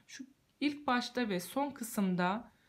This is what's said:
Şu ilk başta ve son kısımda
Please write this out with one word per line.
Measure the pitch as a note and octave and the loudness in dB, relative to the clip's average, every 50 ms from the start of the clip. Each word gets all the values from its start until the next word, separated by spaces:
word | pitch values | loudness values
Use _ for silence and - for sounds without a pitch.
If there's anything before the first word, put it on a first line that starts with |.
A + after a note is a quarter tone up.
| _ - | _ -18
Şu | - - C4 - _ _ _ _ _ - | -16 -14 -14 -16 _ _ _ _ _ 0
ilk | C4+ D4 C#4+ - - C4+ | 0 0 0 0 0 2
başta | B3 B3 A#3+ - - B3 A#3+ G#3 | 2 2 2 0 -2 -2 0 0
ve | F#3+ F3 | 0 -2
son | F3 - - C4+ C#4+ F3+ | -2 -2 0 0 0 0
kısımda | - - A3+ - - - G3 F#3 F3+ F3 F3+ F3+ G3 A#3 A#3+ - - _ _ | -2 -6 -8 -6 0 0 2 2 4 4 4 4 2 0 -2 -8 -18 _ _